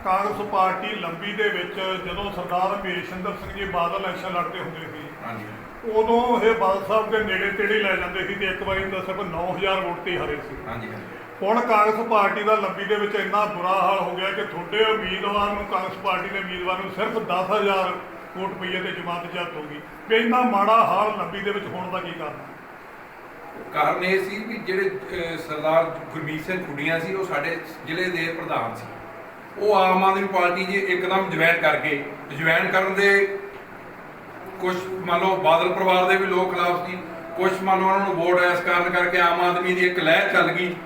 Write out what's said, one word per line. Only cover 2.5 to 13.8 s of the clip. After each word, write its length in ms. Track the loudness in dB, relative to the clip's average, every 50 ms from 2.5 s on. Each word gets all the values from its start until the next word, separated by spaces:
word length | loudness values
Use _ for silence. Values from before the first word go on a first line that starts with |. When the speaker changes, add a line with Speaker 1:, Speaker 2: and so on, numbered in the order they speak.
| 0 0 2 2 0 -2 -4
Speaker 1:
ਮਹੇਸ਼ਿੰਦਰ 500 | -4 -4 -4 -6 -6 -8 -6 -4 -4 -6 -6
ਸਿੰਘ 100 | -8 -10
ਜੀ 140 | -8 -6 -6
ਬਾਦਲ 300 | -4 0 0 0 0 0
ਇਲੈਕਸ਼ਨ 320 | -2 -4 -4 -6 -4 -6 -4 -2
ਲੜਦੇ 260 | -2 -2 -2 -4 -6
ਹੁੰਦੇ 200 | -8 -8 -8 -10
ਸੀ, 300 | -10 -12 -12 -12 -12 -12 -14 -12 -12
Speaker 2:
ਹਾਂਜੀ। 180 | -10 -10 -10 -10 -12 -12 -14 -14 -16 -16 -10 -8 0
Speaker 1:
ਉਦੋਂ 500 | 2 2 4 6 4 4 4 4 2 4
ਇਹ 140 | 4 4 4
ਬਾਦਲ 300 | 4 4 2 2 2 0 2
ਸਾਹਿਬ 240 | 2 2 2 2
ਦੇ 80 | 0 0 2
ਨੇੜੇ 280 | 0 0 0 0 -2
ਤੇੜੇ 320 | -2 0 0 2 2 2 2
ਲੈ 120 | 2 0
ਜਾਂਦੇ 320 | 0 -2 -4 -4 -4 -4 -4
ਸੀ 80 | -4
ਤੇ 100 | -2 -2
ਇੱਕ 180 | -2 -2 -2 -2
ਵਾਰੀ 200 | -2 -2 -2 -2
ਤਾਂ 180 | -4 -4 -6 -4
ਸਿਰਫ 140 | -4 -4 -4
ਨੌ 360 | -4 -4 -4 -4 -4 -4 -2
ਹਜ਼ਾਰ 240 | -2 0 0 0 0
ਵੋਟ 200 | 0 -2 -4 -4 -4
ਤੇ 60 | -4
ਹੀ 60 | -4 -2
ਹਾਰੇ 180 | -2 -4 -4
ਸੀ। 200 | -6 -6 -10 -12 -12 -10 -8
Speaker 2:
ਹਾਂਜੀ, 200 | -8 -8 -8 -8
ਹਾਂਜੀ। 580 | -10 -10 -12 -12 -14 -14 -14 -16 -10 -4 0
Speaker 1:
ਹੁਣ 160 | 2 2 2
ਕਾਂਗਰਸ 380 | 4 4 4 6 6 6 4 2
ਪਾਰਟੀ 440 | 0 2 4 4 4 4 2 0 2
ਦਾ 100 | 2 4
ਲੰਬੀ 320 | 4 2 0 -2 -4 -2
ਦੇ 100 | 0 0
ਵਿੱਚ 200 | 0 0 0 0
ਇੰਨਾ 300 | 0 -2 0 2 2 0
ਬੁਰਾ 240 | 0 -2 -2 0 0
ਹਾਲ 300 | 2 4